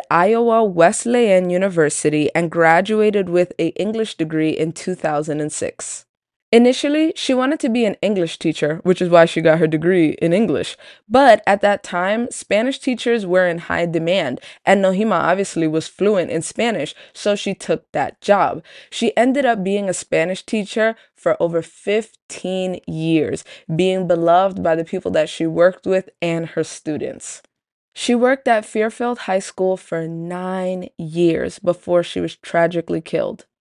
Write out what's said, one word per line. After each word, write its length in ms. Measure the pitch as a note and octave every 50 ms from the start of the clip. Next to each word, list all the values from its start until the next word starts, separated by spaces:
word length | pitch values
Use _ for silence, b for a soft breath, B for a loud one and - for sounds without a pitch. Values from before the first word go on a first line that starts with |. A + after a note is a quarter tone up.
| - -
Iowa 540 | D3+ E3+ F3 G3+ A3+ A#3 A#3 A#3 A3+ A3+
Wesleyan 880 | A3+ G#3 F3+ E3 E3 F#3 A3 - - A#3+ A#3+ B3 A#3+ G#3 F#3+ F#3 F3+ F3+
University 800 | F3 F3+ F#3+ G3+ F3+ E3 D3+ D3+ - - - D#3 D3+ D3+ D3+ -
and 160 | - E3+ F3 D#3+
graduated 800 | D#3+ E3+ E3 D#3+ E3 F3 G3 G#3 A3 G#3+ G#3+ G#3+ G3+ G#3 F#3+ F3+
with 240 | E3+ F3+ F3+ F3+ - -
an 120 | E3 E3
English 460 | - - F3+ G3 F3+ - A3 - -
degree 340 | - D#3+ D#3 D#3+ D#3 D#3 D#3
in 200 | - - D#3 E3
two 240 | D#3+ - - F#3+ F#3
thousand 460 | - - D#3 D3+ D3 D#3 D#3 D3 D3+
and 120 | D3+ D#3
six. 520 | - - - - - - - - - - - _ _ _ _ _ _ _ _ _
Initially, 600 | - A#3 A#3+ B3 C4 - - C#4+ D4 D#4 D#4 D#4+ -
she 180 | - - - C4
wanted 240 | B3+ B3+ C4+ D#4 D#4+
to 80 | - B3
be 160 | A3 B3 A#3
an 120 | G3+ F3+ -
English 380 | - G3 G#3+ F#3+ E3+ E3 - -
teacher, 400 | - D#3+ D#3 - D#3 D3 D#3+ F#3+ -
which 180 | F#3 F3+ -
is 80 | F#3 F3
why 140 | F3 E3+ E3
she 160 | E3 - E3
got 180 | E3 D#3+ D#3 E3
her 80 | E3
degree 440 | D#3 D#3+ D3+ D#3 E3+ F#3+ F3+ E3 D3+ - -
in 100 | - E3
English. 440 | E3+ G3+ A#3 F3+ C#3+ F#2 F#2+ - - B B B B B B -
But 340 | A3 C4 C#4+ C4 G#3+ G#3 -
at 160 | F#3+ G3+ G#3
that 200 | - G3+ G3+ G3
time, 480 | - - - F3 F3+ G3 G#3+ A3+ A#3+ -
Spanish 480 | - - - - - G#3 A3+ C4 C4+ -
teachers 480 | - C#4 B3 A3 - A#3+ A#3 A#3 G3
were 220 | F3 F3+ F#3 F#3 F3
in 100 | E3 E3+
high 260 | E3 - F3 E3 F3
demand, 560 | E3+ D#3+ E3+ E3 E3 F#3 G3 D#3+ C3 B2+ B B B B B _
and 180 | - G3 G3+
Nohema 360 | F#3+ F#3+ F#3+ F#3+ A3 A3+ F#3+ E3
obviously 480 | D3 D#3 F3 G3 G3 - - E3 D#3+
was 220 | D#3 D#3 D#3+ D#3 -
fluent 420 | - - F#3+ G#3 G#3+ F#3 D#3+ -
in 120 | - E3
Spanish, 520 | D#3+ - - - A3 A#3+ G#3+ E3 C#3+ - B B B B
so 220 | - - - G#3 G#3
she 180 | G3+ - G3+
took 380 | F#3+ - - - E3+ - - _
that 300 | - D3+ C#3 - - _
job. 420 | - - G3+ G3 E3 A#2 - - B B B B B B
She 240 | - - A#3 A#3 -
ended 280 | - A#3 C4 B3 F#3+ F3+
up 200 | G#3 A3+ G3+ F3+
being 240 | F#3+ G3 G3+ G3+ F#3+
a 40 |
Spanish 540 | F3 - - - - D#3+ D#3+ F3+ F#3+ - -
teacher 480 | - - A3 G3 - - A3+ G#3+ A3 A3+ b b b _
for 200 | _ - E3+ D#3+ -
over 220 | E3+ E3+ E3+ E3
fifteen 1160 | E3 - - - - G3 G3+ A3 G#3+ - _ _ _ - - - - F3+ F#3 F#3 F#3 F#3 F3 - -
years, 580 | - D#3+ D#3+ D#3+ E3 E3 D#3 C#3+ - - - B B B B B - D#3+
being 320 | D#3+ F3+ F#3 F#3 F#3+ F#3
beloved 560 | E3+ F3+ E3+ E3 E3+ E3+ F3+ F#3+ G3 F#3 F#3+
by 140 | F3+ E3+ D#3+
the 80 | E3 E3
people 260 | - - F#3 - F3+
that 180 | F3+ D#3+ D3+ -
she 200 | - - E3 E3
worked 360 | D#3+ E3 E3+ F#3 F#3 - -
with 240 | G3 F#3+ F#3+ F#3+ - - _
and 240 | - E3+ E3 E3 E3 D#3+
her 120 | - E3
students. 800 | D#3 - - - - D#3 D3+ C#3 - C3 - - - - - - _ _ _ _ _ _ _ _ _ _
She 220 | _ - - - A#3+
worked 320 | A#3+ B3 B3 C4+ C4+ -
at 180 | B3+ A#3 G#3+ G#3+
Fairfield 540 | - - G#3+ G#3+ A3+ - - A#3+ A#3+ B3 A#3
High 220 | - - F#3+ G3
School 360 | G3 - - - F#3 F#3 F#3
for 300 | F#3 - - E3+ E3 E3
nine 840 | D#3+ E3 E3 E3 F3 F3 F3+ F#3 F#3 F#3 F#3+ F#3 F#3 F#3 F#3 F3+ - -
years 600 | - E3+ D#3 D#3+ E3+ F3 E3+ D#3+ - - - - -
before 460 | - F3 E3+ - _ F3+ F3 F3 E3+
she 160 | - - F#3
was 160 | F3 E3 -
tragically 640 | - - - - E3+ E3+ E3 F3+ E3+ E3+ - E3+ E3
killed. 460 | D#3+ - - - - - A3+ - - _ _ _